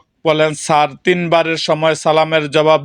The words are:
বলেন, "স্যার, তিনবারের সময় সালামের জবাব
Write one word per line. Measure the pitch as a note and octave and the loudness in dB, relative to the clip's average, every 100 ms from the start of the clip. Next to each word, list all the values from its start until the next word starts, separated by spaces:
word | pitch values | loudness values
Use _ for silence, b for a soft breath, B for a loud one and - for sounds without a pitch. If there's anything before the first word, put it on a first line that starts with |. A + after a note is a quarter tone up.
| _ _ | _ _
বলেন, | D#3+ D#3 D#3 | -2 0 0
"স্যার, | D3 - D3 D3 C3 | -2 0 0 0 -2
তিনবারের | - F3+ E3+ E3 D#3+ D#3+ | -2 -2 0 0 0 -4
সময় | - D#3 D#3+ | -4 -2 0
সালামের | D3+ E3 D#3 D#3 D#3+ D3 | 0 0 0 0 -2 0
জবাব | D#3 D#3 D#3 | 0 2 2